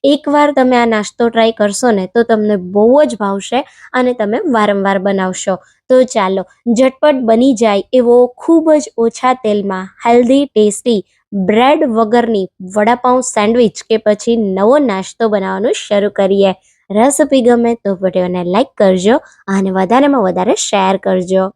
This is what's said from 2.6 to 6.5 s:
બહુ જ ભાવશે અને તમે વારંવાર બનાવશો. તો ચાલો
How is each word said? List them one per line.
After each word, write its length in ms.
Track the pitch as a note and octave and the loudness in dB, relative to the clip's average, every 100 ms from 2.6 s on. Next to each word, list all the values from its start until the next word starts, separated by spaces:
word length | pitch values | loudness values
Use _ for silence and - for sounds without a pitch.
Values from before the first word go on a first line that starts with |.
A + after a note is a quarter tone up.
| F3+ G3 | -2 0
બહુ 100 | A3 C4+ D4 | 2 4 2
જ 100 | A#3 | -2
ભાવશે 360 | G3+ G3 - B3 D4 _ - B3+ | -4 -6 -4 -6 -6 _ -8 -4
અને 120 | B3 B3 | -2 -2
તમે 180 | G#3 A3+ F#4+ A#3 | -4 -2 -2 0
વારંવાર 400 | G#3 G3+ G3 G3 G3 | 0 0 -2 -2 -2
બનાવશો. 500 | G3 F#3 F#3+ - F#3 _ _ _ | -2 -4 -6 -6 -8 _ _ _
તો 100 | B3+ B3+ | 2 2
ચાલો 320 | A3+ F#3+ F#3+ F3+ | 0 -2 -4 -6